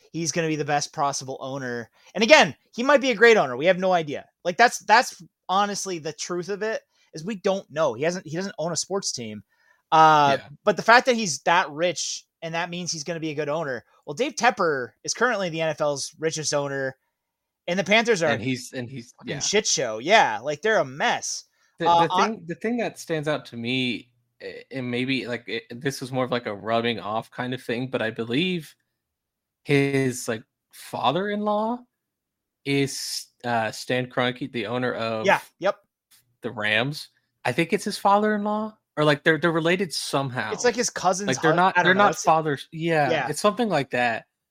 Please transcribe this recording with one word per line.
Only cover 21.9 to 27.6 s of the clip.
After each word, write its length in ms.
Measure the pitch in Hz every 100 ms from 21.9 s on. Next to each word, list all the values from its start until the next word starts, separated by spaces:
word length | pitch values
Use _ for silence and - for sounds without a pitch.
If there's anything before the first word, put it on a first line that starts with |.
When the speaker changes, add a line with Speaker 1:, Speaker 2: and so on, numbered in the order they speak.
| 170 165
Speaker 2:
the 80 |
Speaker 1:
I 80 | 180 226
Speaker 2:
thing, 180 | 214 165
the 80 |
thing 220 | 165 220 240
that 200 | 180 -
stands 280 | - 160 151
out 160 | 139 -
to 100 | 117
me, 540 | 117 131 127 101 - _ _ _
eh, 220 | 95 82 -
and 180 | 131 123
maybe, 360 | 120 127 131 107
like, 180 | 120 95
it, 160 | 113 - 120
this 220 | 139 131
is 100 | 127
more 120 | 131
of, 60 | 123
like, 160 | 120 113
a 80 |
rubbing 460 | 101 104 117 120 107
off 300 | 98 110 -
kind 220 | - 123
of 80 | 123